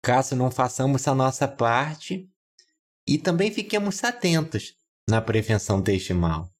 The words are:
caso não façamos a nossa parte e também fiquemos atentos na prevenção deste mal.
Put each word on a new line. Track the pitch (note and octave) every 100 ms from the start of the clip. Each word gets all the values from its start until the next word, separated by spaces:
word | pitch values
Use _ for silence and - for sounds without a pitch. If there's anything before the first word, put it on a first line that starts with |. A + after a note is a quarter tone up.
caso | - B2 C3+
não | B2+ B2+
façamos | B2 B2+ - C3+ C3+ -
a |
nossa | C3 C3 - C#3
parte | - A#2 A#2+ D3+ D#3 - F#3+ - _ _ _ _ _ _ _ -
e | C#3+
também | F#3 E3+ G#3
fiquemos | G#3+ G3+ G#3 G3+ F#3+
atentos | A#3+ A#3+ F3+ E3 D#3 G#2 - _ _ _ -
na | A2+
prevenção | A2 A2 G#2+ G#2+ - G2
deste | F#2+ F#2+ -
mal. | F2+ E2+ D#2 F2 _